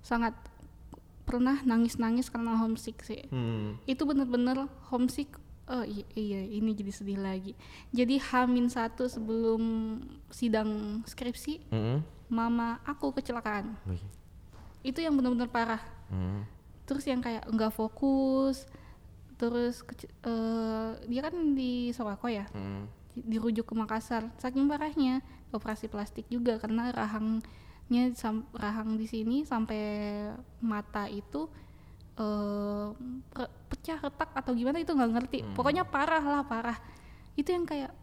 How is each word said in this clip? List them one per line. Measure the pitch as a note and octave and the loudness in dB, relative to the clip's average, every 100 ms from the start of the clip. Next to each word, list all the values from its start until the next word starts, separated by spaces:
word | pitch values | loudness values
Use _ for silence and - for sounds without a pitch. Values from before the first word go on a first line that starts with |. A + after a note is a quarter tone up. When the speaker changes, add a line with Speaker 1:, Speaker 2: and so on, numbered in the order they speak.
Speaker 1:
Sangat. | - A#3 A3+ A#3 - - - - - - - - | 0 0 0 -2 -18 -18 -20 -18 -18 -18 -20 -10
Pernah | - B3 B3 C#4 | -2 4 4 4
nangis-nangis | C4 A3+ A#3 - A3+ A#3+ B3+ | 6 6 6 4 2 2 0
karena | A#3 A#3 A3+ | -2 2 2
homesick | A3+ A3 - A3+ | 2 0 -4 -10
sih. | - G#3+ - | -10 -10 -4
Speaker 2:
Hmm. | C3 A#2 A2+ G#2+ G#2+ - | 0 0 0 -2 -4 -2
Speaker 1:
Itu | C4 | 0
bener-bener | D4 C#4 B3+ A#3+ B3 C4 C#4 - - | 4 4 4 4 4 2 -2 -8 -2
homesick. | B3 B3 C#4 C#4+ - - - | 2 2 2 -6 -10 -18 -18
Oh | - B3+ | -6 -4
iya, | G#3+ G3+ - | -2 -6 -6
iya, | - G#3 G3 F#3+ | -4 -2 -2 -2
ini | G#3 A3 | 0 0
jadi | G#3 G3 | 0 -4
sedih | - G3 G3 | -6 -4 -2
lagi. | G3 F#3+ F#3+ - - - - | -2 -2 -6 -12 -16 -18 -2
Jadi | A#3 B3 C4+ | 4 6 4
H | - B3+ B3 | 4 4 6
min | B3 A#3+ | 6 4
satu | A#3+ A3+ - B3 | 2 -2 0 -2
sebelum | A#3 A3 A3+ A3+ A3+ A3+ A3 A3 A3 - - - | 0 0 2 4 4 2 2 0 -4 -8 -14 -16
sidang | - A#3+ G#3+ G#3+ G#3+ G#3 G#3+ | 0 4 4 4 0 -2 -6
skripsi, | A3+ - B3 A#3+ - D#4 - | -6 -6 -6 -4 -6 -6 -2
Speaker 2:
Mm-mm. | A2 G#2+ C#3 D#3+ - - | 0 2 0 -2 -12 -4
Speaker 1:
mama | A3+ A#3 A#3 A#3 A#3 | 0 2 2 0 -4
aku | - C#4+ C#4 | -6 -2 -2
kecelakaan. | C4+ C4 A#3+ A3 G#3 G#3+ G#3+ - | -2 -4 -4 -2 -2 -4 -6 -6
Speaker 2:
Wih. | E2+ G2 - - - - - - - | -6 -6 -14 -18 -20 -18 -18 -18 -6
Speaker 1:
Itu | C4 C4 | -4 0
yang | E4 | 2
bener-bener | C#4+ B3 A#3+ A#3+ | 4 4 2 2
parah. | A#3+ A#3 A3 - - - | 2 2 0 -4 -14 -4
Speaker 2:
Hmm. | F#2+ F#2 G2+ G#2+ - - - | -2 0 -2 -6 -12 -20 -18
Speaker 1:
Terus | - C#4 C#4+ | -4 -2 0
yang | B3+ | -2
kayak | A#3+ A3 - | -2 -4 0
nggak | A3 A3 | 2 2
fokus, | A3 A3 - C#4 C4+ C4+ C4 C4+ C4 - - - - - - - - | 2 -2 2 4 6 6 4 4 0 -8 -18 -18 -20 -20 -20 -20 -2
terus | A#3 A#3+ A#3+ A#3+ | 0 2 0 -2
kece-, | - - - - | -12 -12 -14 -8
eh, | A#3+ A3+ A3+ A3+ A3+ A3 A3 A3+ G#3+ | -4 0 2 2 0 0 -2 -6 -2
dia | A#3+ | -2
kan | D#4 F4 D#4+ | 0 2 4
di | C4+ B3+ B3 A#3+ | 4 2 0 0
Sawako | A#3+ G#3+ G3+ A#3+ | -2 -4 -2 -2
ya, | G#3+ G3+ | -2 -4
Speaker 2:
Hmm. | G#3 G3 G3 A2+ - - | -6 -6 -6 -8 -12 -12
Speaker 1:
di-, | A#3+ A#3 | -8 -2
dirujuk | A3 A3+ A3 | 2 2 2
ke | A3+ | 0
Makassar. | A3+ G#3+ A3+ - A#3 A3+ - | -2 0 -2 -2 -2 -2 -6
Saking | B3+ C4 C#4 | -2 4 4
parahnya, | D4 D4+ D4+ C4 C4 - - - | 4 0 2 4 2 -2 -18 -8
operasi | A3 - G#3+ A3 | -6 -4 -6 -4
plastik | G#3 G#3 - - | -6 -6 -8 -4
juga | A#3+ A#3+ A3+ | 2 2 2
karena | A3+ A3 B3 | 0 0 0
rahangnya | A#3+ G#3+ G#3+ A3 A3 - - - - - A#3+ B3+ | 0 -2 0 0 0 -2 -14 -18 -18 2 4 4
sam-, | A#3+ A3+ A3 - | 2 -2 -2 -4
rahang | - G#3 A3 A3 A3 | -4 -2 -2 0 0
di | A3 | -2
sini | A3+ A3 C4+ | -2 2 2
sampai | D4+ A#3 A3 G#3+ G#3+ G#3 G#3 G#3 G#3 A#3 - - | 2 0 0 0 0 -2 -2 -2 -4 -8 -14 -4
mata | A#3 G#3 G#3 G#3+ G#3 | 0 0 -2 -4 -2
itu, | G3+ - C#4+ D#4+ - - - - - - - | -6 -4 -4 -4 -8 -18 -20 -20 -20 -16 -4
eh, | G#3+ G#3 G#3 G#3 G3+ G#3 G#3 A3 B3+ B3+ - | 0 0 0 0 -2 -2 -4 -8 -8 -10 -10
re-, | - A#3+ - - | -8 -8 -8 -10
pecah, | - - D#4 | -8 -4 -4
retak | C#4+ - D#4 | -4 -2 -2
atau | C#4 C4 | -2 0
gimana | A#3+ B3 D#4+ | 2 4 2
itu | E4 | 4
nggak | D4+ A#3 | 4 6
ngerti. | A#3 B3+ C4+ | 4 0 -2
Speaker 2:
Hmm. | G#3+ | -2
Speaker 1:
Pokoknya | G3 C4+ D#4+ | 2 4 4
parah | F4+ C#4 D4+ D#4+ | 2 2 4 4
lah, | C#4+ C#4+ | 4 2
parah. | C#4 A3+ A#3 A3+ - - - - - | 2 -2 -2 -4 -10 -18 -18 -18 -6
Itu | - C#4+ | -2 2
yang | F4+ E4+ | 2 2
kayak | D4 C4+ - | -2 -4 -10